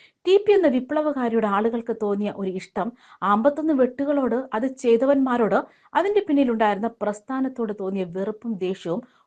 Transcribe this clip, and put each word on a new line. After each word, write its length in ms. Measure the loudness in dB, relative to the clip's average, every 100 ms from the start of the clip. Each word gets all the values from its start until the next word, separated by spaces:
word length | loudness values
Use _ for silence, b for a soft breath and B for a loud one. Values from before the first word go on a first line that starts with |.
| b b 2
ടി 100 | 2
പി 80 | 6 4
എന്ന 120 | 4 2
വിപ്ലവകാരിയുടെ 760 | -2 -2 0 -2 0 0 2 2
ആളുകൾക്ക് 380 | 0 -2 -6 -4
തോന്നിയ 300 | -2 -2 -2 -4
ഒരു 100 | -6 -6
ഇഷ്ടം, 280 | -8 -6 -6 B B B 0
ആ 60 | 4
അമ്പത്തൊന്ന് 400 | 2 2 0 2
വെട്ടുകളോട്, 560 | 2 0 -2 0 0 -2 -4 -4
അത് 100 | -4 -2
ചെയ്തവന്മാരോട്, 760 | 2 2 4 2 2 0 2 0 -2 B B -2
അതിന്റെ 240 | 0 0 0
പിന്നിലുണ്ടായിരുന്ന 640 | 2 2 2 0 0 -4 -4
പ്രസ്ഥാനത്തോട് 720 | -6 -6 -8 -4 -4 -4 -6 -4
തോന്നിയ 220 | -6 -4 -6 -4
വെറുപ്പും 360 | -6 -6 -8 -6 -4
ദേഷ്യവും 360 | -6 -4 -6 b b